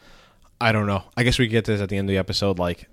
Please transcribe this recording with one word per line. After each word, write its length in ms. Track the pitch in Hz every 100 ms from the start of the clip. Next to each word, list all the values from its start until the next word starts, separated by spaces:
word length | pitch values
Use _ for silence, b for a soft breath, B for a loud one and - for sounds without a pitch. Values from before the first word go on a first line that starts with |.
| b b b b b _
I 100 | 117
don't 140 | 107 101
know. 180 | 98 - -
I 60 |
guess 160 | 123 120
we 80 | 120
get 180 | 113 110
this 160 | 104
at 80 | 98
the 80 | 98
end 100 | 98
of 60 |
the 40 | 95
episode. 400 | 92 - 101 90
Like, 280 | 87 87 -